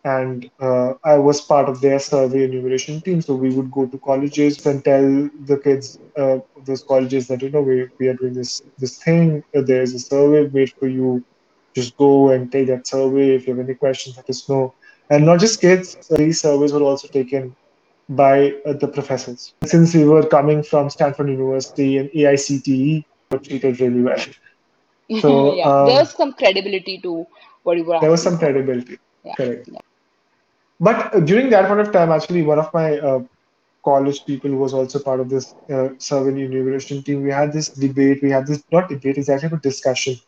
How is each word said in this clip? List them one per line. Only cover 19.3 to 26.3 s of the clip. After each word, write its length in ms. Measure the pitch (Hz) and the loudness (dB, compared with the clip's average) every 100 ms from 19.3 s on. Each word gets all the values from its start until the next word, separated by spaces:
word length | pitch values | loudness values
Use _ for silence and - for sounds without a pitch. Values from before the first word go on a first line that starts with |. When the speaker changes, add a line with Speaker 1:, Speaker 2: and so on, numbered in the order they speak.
| 123 - _ - | -16 -20 _ 0
Speaker 1:
Since 280 | 170 165 170 | 4 6 6
we 100 | 147 | 6
were 200 | 156 151 | 6 6
coming 380 | 151 147 151 | 2 4 0
from 260 | 147 151 143 | 0 0 0
Stanford 400 | - 147 139 143 | -2 -2 -2 -4
University 680 | 131 131 135 131 - 139 135 | -2 -2 -4 -6 -2 0 0
and 120 | 139 156 | -2 2
A 120 | 143 | 2
I 80 | 139 | 2
C 240 | - 139 | 0 -4
T 100 | 139 | -2
E, 320 | 131 139 156 - _ _ | 0 0 -2 -6 _ _
we 60 | 135 | -10
were 60 | |
treated 360 | - 135 131 123 | -8 -2 -2 0
really 200 | 127 123 | 0 0
well. 220 | 123 139 - - _ _ _ _ _ _ _ 220 | 0 -2 -6 -16 _ _ _ _ _ _ _ 0
So, 340 | 151 139 139 | 2 4 2
Speaker 2:
<laughs> 20 | - | 2
Yeah. 120 | 147 | 2
Speaker 1:
um, 180 | 139 139 | 4 4
Speaker 2:
There 120 | 269 | 4
was 120 | 330 - | 2 0
some 180 | 294 | -4